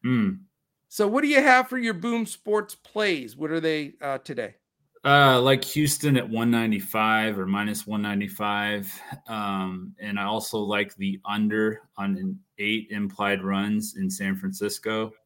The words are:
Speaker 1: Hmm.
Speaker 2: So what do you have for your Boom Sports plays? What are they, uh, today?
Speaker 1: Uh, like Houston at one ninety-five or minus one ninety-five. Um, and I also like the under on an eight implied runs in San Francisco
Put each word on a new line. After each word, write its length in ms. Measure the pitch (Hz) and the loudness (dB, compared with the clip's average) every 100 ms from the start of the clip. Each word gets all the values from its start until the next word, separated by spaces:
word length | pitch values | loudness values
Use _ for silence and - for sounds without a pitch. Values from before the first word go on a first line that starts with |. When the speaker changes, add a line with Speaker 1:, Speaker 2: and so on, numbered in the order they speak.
Speaker 1:
Hmm. 280 | 123 123 98 95 - _ _ _ _ | 0 0 0 -2 -14 _ _ _ _
Speaker 2:
So 180 | - 208 | -2 0
what 140 | 247 | 2
do 80 | 294 | 4
you 120 | 285 | 4
have 280 | 277 254 254 | 8 6 4
for 100 | 254 | -2
your 160 | 233 | -2
Boom 320 | 180 233 233 220 | -2 -2 -2 -4
Sports 480 | - - 214 208 | -8 -2 -2 -2
plays? 640 | - - 214 208 160 117 127 | -16 -8 -2 0 0 -4 -8
What 160 | 151 | -4
are 80 | 165 | 0
they, 340 | 160 156 147 _ | 0 -2 -4 _
uh, 180 | 143 135 | -6 -6
today? 380 | - 127 107 _ _ _ _ _ | -6 -6 -8 _ _ _ _ _
Speaker 1:
Uh, 360 | 139 143 139 127 | 6 8 8 8
like 220 | 127 135 | 6 4
Houston 540 | - 151 147 - 147 131 | 2 0 0 2 2 2
at 120 | 104 | 2
one 220 | 113 117 | 0 2
ninety-five 880 | 117 113 104 98 110 110 110 110 101 | 2 2 0 -2 0 2 2 2 -2
or 80 | 95 | -2
minus 400 | 101 104 104 - | -2 -2 -6 -6
one 160 | 107 | -4
ninety-five. 880 | 104 101 101 98 104 104 104 104 98 - - 139 - | -2 -2 -4 -4 -2 0 -2 -4 -6 -14 -16 -16 -10
Um, 680 | 110 104 98 92 92 95 - | -6 -2 -2 -4 -6 -12 -12
and 180 | 104 101 | -6 -4
I 60 | |
also 340 | 101 110 - 110 | -2 -4 -4 -4
like 380 | 104 104 101 - | -2 -2 -2 -4
the 240 | 98 98 | -4 -4
under 580 | 101 104 107 110 110 107 _ - | -4 0 2 2 0 -2 _ -6
on 200 | 98 95 | -4 -2
an 240 | 95 95 _ - | -4 -6 _ -6
eight 300 | 104 110 107 | -2 -2 -4
implied 540 | 104 98 95 101 98 | -6 -6 -2 -2 0
runs 520 | 95 98 104 107 - - | 0 -2 0 -2 -4 -4
in 140 | 190 | -4
San 240 | 190 196 | -2 -4
Francisco 800 | 190 190 190 208 - 110 110 113 - | -2 -4 -4 -6 -4 -4 -4 -4 -10